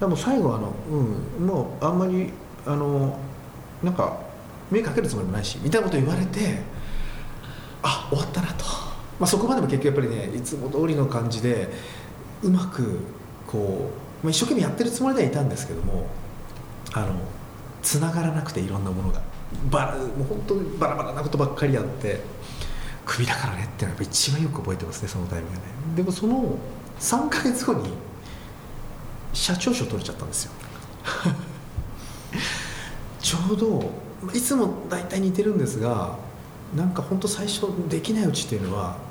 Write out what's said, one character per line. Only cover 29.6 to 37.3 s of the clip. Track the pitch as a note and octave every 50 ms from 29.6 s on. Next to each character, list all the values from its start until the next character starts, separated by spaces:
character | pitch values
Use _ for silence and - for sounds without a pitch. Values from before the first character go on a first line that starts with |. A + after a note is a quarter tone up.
| - B3+ A#3+
賞 | - A#2
取 | - A2
れ | F#2+ -
ち | -
ゃ | -
っ |
た | - F2
ん |
で | - -
す | - -
よ。 | - - - - - - - - - - - -
<laughs> | - - - - E3+ - - - - - - - - - - - - - - - - - - - - - - - - - - - - - - - - - - - - - -
ち | - - E3+
ょ | E3 F3 G3 G#3+
う |
ど、 | G3 A3+ A3 F3+ A#2+ F#2 F2 - - - - - - F#3+ F#3 F#3
い | B3
つ | B3 - C#4
も | B3+ G#3 F#3 - - - E3+
大 | F3+ F3 -
体 | - F#3+ F#3+
似 | G3 F#3
て | F3+ G3+
る | G#3 G#3+ G3
ん |
で | E3+ C3
す | - - A2
が、 | A2 A#2+ A#2 G2+ F2 F2 - - - - - - - - - - - - -
な | D3+ F3+
ん | F#3
か | F3+ E3
本 | - - F#3+ F#3+
当 | G#3+
最 | G3